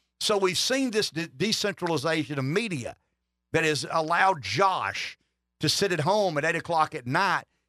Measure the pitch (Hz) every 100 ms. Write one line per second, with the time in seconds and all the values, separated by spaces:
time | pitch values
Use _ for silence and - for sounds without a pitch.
0 | _ _ - 208 185 170 - 269 262 214
1 | - 147 170 131 208 - 208 - 175 156
2 | 156 160 135 143 131 185 226 147 95 -
3 | _ _ _ _ _ 160 160 143 156 165
4 | 156 170 190 175 98 120 196 165 101 -
5 | - - _ _ _ _ 151 - 196 170
6 | 147 214 196 147 160 165 - 165 156 147
7 | 120 160 196 156 - _